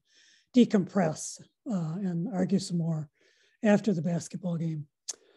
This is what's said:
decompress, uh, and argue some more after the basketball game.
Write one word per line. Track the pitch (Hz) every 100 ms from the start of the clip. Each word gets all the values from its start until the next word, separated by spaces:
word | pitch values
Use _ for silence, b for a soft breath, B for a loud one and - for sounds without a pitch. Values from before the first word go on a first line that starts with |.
| b b b b b 247
decompress, | 233 208 165 208 165 151 - - - _ 294
uh, | 190 160 170
and | 190 170 196
argue | 185 180 190
some | - 175
more | 165 156 151 _ _ _ _ _
after | 220 202 214
the | 175
basketball | 170 170 - - 180 170
game. | 165 156 147 _ - b b